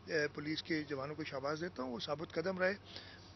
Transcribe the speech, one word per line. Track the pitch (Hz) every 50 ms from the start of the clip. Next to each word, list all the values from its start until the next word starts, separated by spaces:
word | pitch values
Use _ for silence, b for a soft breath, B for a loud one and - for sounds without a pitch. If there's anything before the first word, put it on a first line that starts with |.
| - 180
पुलिस | 175 156 147 147 151 151 147 151 156 147 -
के | - 165 156 151
जवानों | 143 147 135 135 147 151
को | 147 156
शाबाश | - 143 135 131 139 156 156
देता | 170 180 - - 127
हूँ, | 131 120
वो | 107
साबित | - 160 147 147 160 - -
कदम | 170 160 190 190 180
रहे। | 185 185 202 202 B B B B B B B B B B B